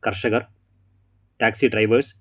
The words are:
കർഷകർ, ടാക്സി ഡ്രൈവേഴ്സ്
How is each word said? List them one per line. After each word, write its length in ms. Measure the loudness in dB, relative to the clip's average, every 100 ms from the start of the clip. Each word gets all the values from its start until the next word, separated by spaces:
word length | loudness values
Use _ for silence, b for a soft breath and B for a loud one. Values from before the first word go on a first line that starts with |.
| -6
കർഷകർ, 360 | -4 -2 -2 -4 _ _ _ _ _ _ _ _ _
ടാക്സി 280 | -2 2 0
ഡ്രൈവേഴ്സ് 400 | 2 2 2 0 -10